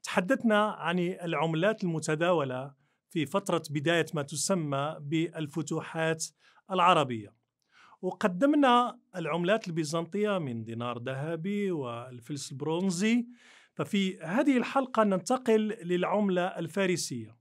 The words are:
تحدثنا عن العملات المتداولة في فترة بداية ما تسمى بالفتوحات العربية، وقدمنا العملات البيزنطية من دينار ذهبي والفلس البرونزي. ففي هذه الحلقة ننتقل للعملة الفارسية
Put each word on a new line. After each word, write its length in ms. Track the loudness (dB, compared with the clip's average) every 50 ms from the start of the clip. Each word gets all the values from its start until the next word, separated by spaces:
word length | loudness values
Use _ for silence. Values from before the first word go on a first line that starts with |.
| -10
تحدثنا 680 | 0 -2 -2 2 2 0 2 4 2 4 4 2 2
عن 280 | -2 -4 -4 -2 0 0
العملات 840 | 0 -2 -2 -4 -6 -4 -2 0 0 0 0 2 2 2 0 0 -2
المتداولة 880 | -2 -2 -2 -2 -2 0 0 2 2 4 2 2 0 -4 -6 -8 -10 -14 _ _ _ _ _ _ _
في 160 | -4 -4 -4
فترة 380 | 0 -2 -4 0 0 -2 -2 -2 -2
بداية 360 | -6 -2 0 2 2 2 2 0 -2
ما 80 | -6
تسمى 760 | -4 -4 -6 -6 -2 0 0 0 0 -2 -2 -2 -2 -4 -6 -8
بالفتوحات 1300 | -8 -2 0 0 0 -2 -4 -6 -8 -6 -4 -6 -4 -4 -4 -6 -6 -6 -4 -2 0 0 0 -2 -4 -12 _ _ _ -20 _ _ _ _
العربية، 640 | 0 4 6 6 6 6 4 2 -2 -8 -8 -12 _ _ _ _ _ _ _ _ _ -20 -20 -20 -20 _
وقدمنا 960 | -6 -6 -6 0 0 0 2 2 2 4 4 6 6 6 6 6 4 0 -4 -12 _ _ _
العملات 520 | -8 -4 -2 -2 0 2 2 2 2 0
البيزنطية 680 | -4 -4 -4 -2 -2 -2 -4 -4 -2 -2 -2 0 0 0
من 260 | -2 -2 -4 -4 -6 -6
دينار 360 | -8 -6 -6 -6 -6 -6 -6
ذهبي 720 | -6 -6 -6 -4 -4 -6 -6 -6 -4 -4 -2 -2 -2 -2
والفلس 800 | -2 -2 -4 -6 -8 -8 -10 -12 -16 -18 -10 -10 -8 -8 -8 -10
البرونزي. 760 | -10 -8 -4 -2 -2 0 0 0 0 2 2 2 2 2 0 -2 -10 _ -20 -20 -20 -20 -20 _ _
ففي 460 | -6 -6 -2 0 0 0 0 -2 -6
هذه 380 | -8 -2 0 2 4 4 4
الحلقة 460 | 4 2 2 0 -2 -2 0 2 2 4
ننتقل 640 | 4 4 0 0 0 -2 0 2 4 4 4 4
للعملة 760 | 0 -4 -6 -4 -2 0 0 2 2 2 2 4 4 2 2 0
الفارسية 920 | 0 -2 -4 -8 -4 -2 0 2 2 2 0 -2 -6 -6 -8 -10 -12 -16 _